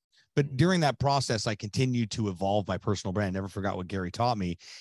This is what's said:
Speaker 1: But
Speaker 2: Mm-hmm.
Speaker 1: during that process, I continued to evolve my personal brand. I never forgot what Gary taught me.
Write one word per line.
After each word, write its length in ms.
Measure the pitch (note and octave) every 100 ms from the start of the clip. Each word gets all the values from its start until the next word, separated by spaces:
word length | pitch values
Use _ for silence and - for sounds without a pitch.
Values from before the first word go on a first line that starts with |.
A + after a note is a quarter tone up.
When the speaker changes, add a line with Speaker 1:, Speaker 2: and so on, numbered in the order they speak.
| _ _ _
Speaker 1:
But 120 | - C#3+
Speaker 2:
Mm-hmm. 100 | C3
Speaker 1:
during 240 | E3+ F3+
that 180 | D3 B2
process, 480 | C3+ C#3 - A2+ A#2+
I 100 | G#2
continued 540 | G#2 - C3 A#2+ A2
to 180 | - G#2
evolve 400 | F2 G2 G#2 F#2+
my 80 | F2+
personal 340 | - G2 G2+
brand. 240 | F#2 G2+ F#2
I 20 |
never 120 | G2
forgot 260 | G2+ G2 F#2
what 140 | F2+
Gary 220 | G2 F2+
taught 260 | - A#2+ A2
me. 200 | F2+ F2 - -